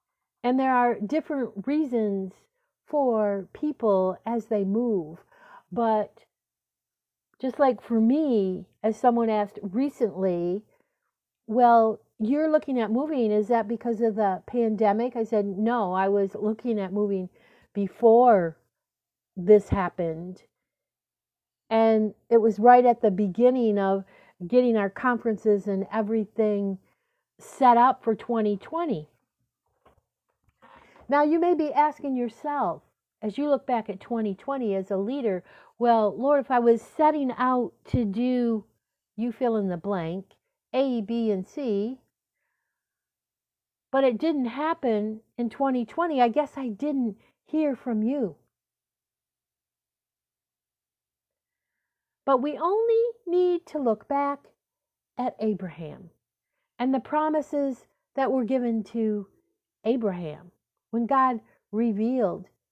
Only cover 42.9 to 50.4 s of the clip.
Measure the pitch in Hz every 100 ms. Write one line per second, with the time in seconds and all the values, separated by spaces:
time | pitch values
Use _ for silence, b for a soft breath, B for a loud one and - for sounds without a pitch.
42.9 | _ _ _ _ _ _ _ _ _ -
43.9 | 269 269 220 320 294 240 262 311 339 240
44.9 | 214 214 220 _ - 233 - 269 254 226
45.9 | - 339 269 240 285 285 277 254 196 294
46.9 | 277 233 196 b b - 311 302 240 254
47.9 | 214 220 285 190 - _ _ _ _ _
48.9 | _ _ _ _ _ _ _ _ _ _
49.9 | _ _ _ _ _